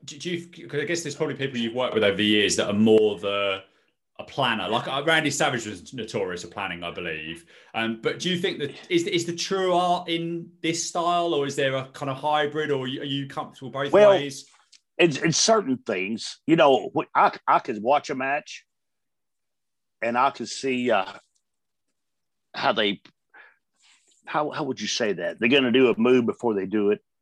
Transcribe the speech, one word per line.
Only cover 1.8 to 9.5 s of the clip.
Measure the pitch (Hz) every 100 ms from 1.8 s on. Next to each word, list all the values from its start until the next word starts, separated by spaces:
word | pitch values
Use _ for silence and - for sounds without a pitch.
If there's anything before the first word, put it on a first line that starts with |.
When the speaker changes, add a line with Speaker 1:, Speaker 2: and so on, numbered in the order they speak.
| 127
Speaker 1:
with | 113
over | 104 92
the | 104
years | 104 98 95
that | 92
are |
more | 104 110 110 107 92
the | 101 101 98 95 - _ _ _ _ -
a |
planner. | - - 123 110 92
Like, | 117 135
uh, | 139 151
Randy | 160 147
Savage | 135 147 123 107
was | 92 -
notorious | 131 104 113 92 87
for | 87
planning, | - 95 87
I | 85
believe. | 85 87 80 80 82 - - -
Um, | 113 113 113
but | 151 -
do | 180
you | 175
think | 185 170
that | 139 - -
is, | 175 170
is | 175 165
the |
true | 170 -